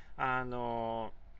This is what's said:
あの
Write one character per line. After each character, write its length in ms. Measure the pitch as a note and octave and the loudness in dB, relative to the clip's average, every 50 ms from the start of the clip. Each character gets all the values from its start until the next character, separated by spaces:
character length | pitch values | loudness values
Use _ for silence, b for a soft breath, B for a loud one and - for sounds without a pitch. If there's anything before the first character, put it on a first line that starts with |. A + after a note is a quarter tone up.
| B B B | B B B
あ 280 | B C#3 C3 B2+ B2+ B2+ | B 2 4 4 4 2
の 680 | B2 B2 B2 A#2+ A#2+ A#2 A#2 A2+ A2+ A2+ A2+ A2 G#2 - - - - - - | 2 0 0 0 2 2 2 2 2 0 0 -2 -2 -4 -8 -10 -12 -12 -10